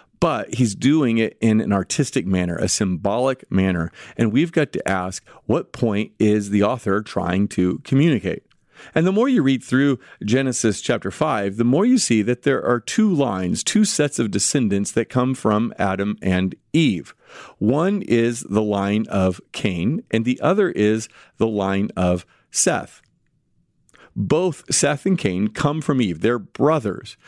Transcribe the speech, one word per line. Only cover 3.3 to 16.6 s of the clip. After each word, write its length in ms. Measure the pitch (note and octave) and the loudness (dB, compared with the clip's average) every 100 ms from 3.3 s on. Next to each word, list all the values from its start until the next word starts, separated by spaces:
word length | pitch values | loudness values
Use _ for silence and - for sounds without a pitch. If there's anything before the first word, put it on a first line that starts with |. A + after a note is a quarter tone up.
| C3 - | -4 -2
manner. 400 | G2 F#2+ F2 E2 - - - | 0 2 0 -4 -8 -12 -2
And 160 | A2+ | 0
we've 200 | A#2 E3 | 2 0
got 200 | E3+ D3 | 0 -2
to 140 | - - | -4 -4
ask, 360 | F#2+ F#2 - _ - - | -4 -4 -10 _ -12 -2
what 260 | C3+ - | -2 -2
point 400 | - A#2 G2+ G#2+ - | -4 -2 0 -4 0
is 300 | G#2+ G#2+ G2+ | 2 2 2
the 120 | G2+ | 2
author 400 | G2+ A#2+ G#2 G2 | 2 0 -2 -2
trying 460 | G#2+ G2 F2 F#2+ G2+ | -2 -6 -2 0 0
to 320 | - F2+ E2+ | 0 0 -2
communicate? 640 | - C3+ E3 A#2+ F#2+ - _ _ _ - - | 0 2 2 0 -2 -6 _ _ _ -20 -4
And 120 | D#3+ F3 | 0 0
the 60 | |
more 160 | G3 C4 | 2 2
you 140 | B3 | 2
read 200 | C3+ C3 | 2 0
through 360 | - B2+ C#3+ B2+ - - | 0 2 2 0 -6 -8
Genesis 560 | G#2 B2+ C3+ A#2+ A2 G2 | 0 0 0 0 0 -2
chapter 300 | - A2+ F#2+ | -2 -2 -4
five, 460 | - D3+ A2+ G2+ G#2 | -2 -2 0 -2 0
the 80 | |
more 200 | A#2 C#3+ | 2 4
you 140 | A#3 B3 | 4 2
see 240 | - A2 | 4 2
that 200 | G#2 B2 | 2 0
there 220 | C#3+ B2+ | 0 0
are 160 | - A#2+ | 0 -2
two 320 | - - G#3+ | -2 0 2
lines, 520 | D#3+ C3 F#2+ F2+ F2+ | 2 0 0 -2 -2
two 200 | - G#3 | 0 2
sets 340 | G#3 - D3 - | 2 2 -2 0
of 120 | A2+ | -2
descendants 640 | G2+ - D3 A2 G2 G2+ | 0 0 0 0 0 0
that 160 | - A2+ | -2 0
come 260 | C3 B2+ | 0 0
from 380 | C3 A#2 G#2 A2+ - | 0 0 0 0 -2
Adam 380 | F#2+ F#2+ G2+ G#2 | -2 0 -4 -2
and 320 | F#2+ F#2 F#2 - | 0 0 0 -6